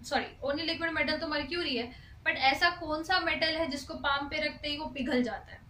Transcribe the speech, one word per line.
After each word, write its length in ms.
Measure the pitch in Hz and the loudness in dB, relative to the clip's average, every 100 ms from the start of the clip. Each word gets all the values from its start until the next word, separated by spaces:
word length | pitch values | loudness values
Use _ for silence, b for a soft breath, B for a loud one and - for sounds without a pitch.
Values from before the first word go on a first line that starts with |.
sorry, 220 | - 269 208 - 262 | 0 0 0 -4 -2
only 280 | 294 330 | 0 0
liquid 280 | 330 330 311 | 0 0 2
metal 180 | 294 311 | 2 0
तो 80 | 320 | 0
mercury 500 | 294 277 349 320 247 | -2 -2 -2 0 -2
है, 180 | 240 B B B | -4 B B B
but 120 | 320 320 | -2 4
ऐसा 340 | 262 285 349 | 4 6 4
कौन 340 | 349 320 311 | 2 -2 -2
सा 160 | 320 370 | 2 2
metal 360 | 330 311 320 320 | 2 2 2 2
है 120 | 320 | 0
जिसको 260 | 285 - | -2 -6
पाम 360 | 311 285 277 285 | -4 0 0 0
पे 180 | 311 302 | -2 -2
रखते 200 | 294 294 | -2 -6
ही 100 | 294 | -4
वो 80 | 311 | -4
पिघल 380 | 262 262 254 | -4 0 2
जाता 280 | 233 196 - | 2 -2 -10
है? 140 | 180 | -18